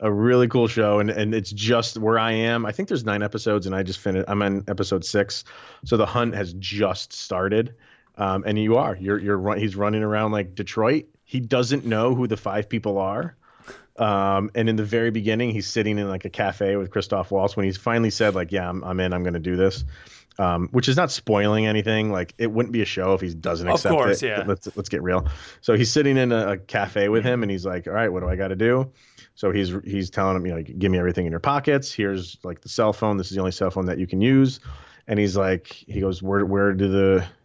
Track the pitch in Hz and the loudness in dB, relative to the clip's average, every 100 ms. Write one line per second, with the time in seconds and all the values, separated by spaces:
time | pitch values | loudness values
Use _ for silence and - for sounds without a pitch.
0 | 110 101 117 127 120 123 113 117 104 104 | -2 2 4 6 4 4 2 2 4 4
1 | 104 110 107 113 98 104 107 117 117 113 | 2 0 0 -2 -4 -4 2 2 0 -2
2 | 107 113 113 110 113 117 107 104 196 156 | 2 2 2 2 0 0 -2 -4 -4 -2
3 | 110 104 104 110 113 104 92 95 92 95 | -2 -2 -2 -4 0 0 0 -4 -4 -4
4 | 104 95 95 101 101 98 98 98 98 95 | -2 -2 0 0 0 0 -2 -4 -2 -4
5 | - 104 98 - - - - - - 117 | 0 0 0 -4 -14 -20 -20 -16 0 0
6 | 104 120 117 101 92 90 95 101 107 101 | 2 0 -2 -2 -6 -8 -8 -2 -2 -2
7 | - - - 92 98 107 123 - _ _ | -10 -12 -6 -2 0 0 -2 -6 _ _
8 | _ - 98 95 104 107 107 117 151 90 | _ -4 -2 0 -2 0 2 2 2 -2
9 | 95 104 101 101 98 101 107 95 104 107 | -2 -2 0 0 0 -2 -2 -2 0 0
10 | 107 107 110 107 92 92 95 - 110 151 | 0 0 0 -2 -4 -8 -6 0 2 0
11 | - _ _ 131 117 127 123 139 123 110 | -4 _ _ -6 0 0 2 -2 0 2
12 | 120 127 120 107 104 101 - - 107 98 | 2 2 0 -2 -4 -4 -4 -4 -2 -2
13 | 95 107 170 - _ _ - - _ - | -2 -4 -6 -10 _ _ -20 -20 _ -2
14 | 110 98 98 98 104 117 113 110 104 117 | 0 2 2 2 0 0 0 0 0 0
15 | 117 110 104 110 120 110 - 117 107 104 | 0 0 0 0 0 -2 -2 -2 0 0
16 | 101 95 92 - 101 92 98 101 95 104 | -2 -4 -6 -2 -2 0 0 0 -2 -4
17 | - 98 101 98 101 - 95 92 120 117 | -2 -2 0 0 0 0 -2 -2 0 2
18 | 113 - 107 92 85 95 87 90 92 92 | 2 2 2 0 -2 -4 -4 -6 -4 -2
19 | 92 90 90 85 85 90 95 - - - | 0 0 -2 -4 -2 2 2 0 -8 -12
20 | - - _ - 92 87 90 127 131 135 | -20 -20 _ -2 0 0 0 0 2 2
21 | 160 - - 104 104 110 110 107 104 110 | 0 -2 0 2 4 2 2 2 2 0
22 | 107 95 87 - 113 110 120 117 101 - | 0 -2 -4 -4 -2 0 0 -2 -2 -2
23 | 92 95 92 82 78 85 87 - - 156 | 0 0 -2 -6 -4 -2 0 0 2 2
24 | 120 98 127 104 98 95 101 - - 92 | 2 2 -2 -2 -2 -4 -6 -10 -6 -4
25 | 90 90 69 - - - - 113 117 151 | 0 0 0 -6 -12 -4 2 4 4 4
26 | 139 131 127 113 101 95 98 107 101 107 | 4 4 4 2 0 -2 -4 -4 -2 0
27 | 101 110 123 123 104 95 92 90 85 104 | 2 2 2 0 -2 -4 -4 -6 -4 0
28 | 113 92 90 95 95 95 113 127 131 - | 0 0 -2 -2 -2 0 2 2 0 -8
29 | _ - - - 98 101 92 92 95 98 | _ -20 -20 -4 -2 0 0 -4 -4 -4
30 | 92 - 95 92 90 82 76 92 95 92 | -4 -2 0 0 -2 -6 -8 -2 2 2
31 | 90 90 85 82 139 143 139 139 139 - | 2 0 -2 -2 0 0 2 2 0 -4
32 | 101 95 87 - 92 85 - - 110 101 | -2 -4 -8 -12 -12 -12 -6 0 2 2
33 | 110 101 92 98 92 - 95 95 90 87 | 0 0 -2 -2 -2 -2 -2 -2 -2 -2
34 | 87 95 117 135 131 131 - - - - | -2 2 4 6 4 0 -12 -18 -20 -14
35 | - 104 101 98 95 92 - - - 98 | -4 0 2 2 2 0 -4 -20 -10 -4
36 | 95 90 95 101 95 98 101 95 98 98 | -2 -2 -2 0 2 2 2 2 2 4
37 | 98 92 85 - | 6 4 2 -10